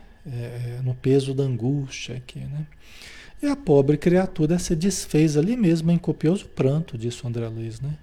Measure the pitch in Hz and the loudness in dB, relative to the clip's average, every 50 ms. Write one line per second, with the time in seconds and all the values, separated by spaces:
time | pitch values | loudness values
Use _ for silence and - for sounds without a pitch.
0 | - - - - - 151 123 120 120 120 120 120 123 120 120 123 131 127 123 - | -20 -20 -20 -18 -12 -10 -8 -8 -8 -8 -8 -8 -8 -8 -6 -4 -4 -4 -4 0
1 | - 131 135 139 131 135 135 131 139 135 123 113 113 131 143 143 135 127 - - | 2 4 4 4 4 2 0 0 0 0 0 0 0 0 0 0 -2 -6 -8 -12
2 | - - 120 127 127 - - 139 131 135 139 151 156 - - - - - - - | -10 -10 -10 -10 -12 -12 -14 -12 -10 -8 -8 -8 -10 -10 -14 -20 -20 -20 -20 -20
3 | - - - - - - - - 294 285 285 277 - - 147 143 135 139 151 147 | -20 -18 -18 -20 -20 -20 -10 -4 -2 -2 -2 0 2 4 6 6 6 4 2 2
4 | - 180 175 185 190 185 - - 156 156 175 175 180 - 180 156 175 202 185 - | 2 4 4 4 2 0 0 0 0 2 2 0 0 -2 -2 0 0 0 0 -2
5 | - - - 151 156 160 143 147 156 202 247 254 214 165 165 165 160 170 170 165 | -4 0 2 4 4 4 4 2 2 2 2 2 4 4 4 4 4 2 2 2
6 | - 175 - - - 156 185 202 - - - - 135 131 143 160 165 - - 113 | 2 -2 -2 0 0 0 0 0 -4 -6 -2 0 2 2 2 0 -2 -4 -6 -6
7 | 113 120 120 - - 120 113 117 117 113 113 113 113 113 110 113 131 147 151 151 | -6 -6 -6 -6 -6 -6 -4 -4 -6 -6 -6 -8 -8 -8 -8 -8 -8 -8 -8 -8